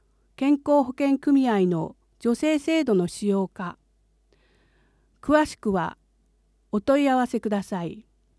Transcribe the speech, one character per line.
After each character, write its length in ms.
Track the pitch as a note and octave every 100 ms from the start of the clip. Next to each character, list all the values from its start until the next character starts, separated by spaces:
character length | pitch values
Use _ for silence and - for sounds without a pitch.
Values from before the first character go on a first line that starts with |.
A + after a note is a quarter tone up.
| _ _ _ -
健 180 | C4+
康 300 | C#4+ D4 D4
保 120 | B3+ -
険 220 | C#4 C#4
組 280 | D4 C#4 B3+
合 200 | G#3 F3+
の 280 | E3 D#3 - _ _
助 140 | A#3
成 240 | A#3 D#4 D4+
制 260 | D#4+ D#4+
度 120 | B3+ F#3+
の 120 | F3
使 200 | - G3+
用 200 | G3 F#3
か。 300 | - F3 - _ _ _ _ _ _ _ _ _ _ _ _ _ _
詳 240 | - D4+ D4+
し 100 | -
く 160 | G#3+
は 260 | F#3+ E3 - _ _ _ _ _ _ _
お 100 | G#3
問 220 | - C#4
い 40 | C#4
合 100 | B3+
わ 100 | A#3+
せ 120 | A3
く 80 | G#3+
だ 140 | G3+
さ 220 | - F#3
い。 240 | E3+ G#3+ - _ _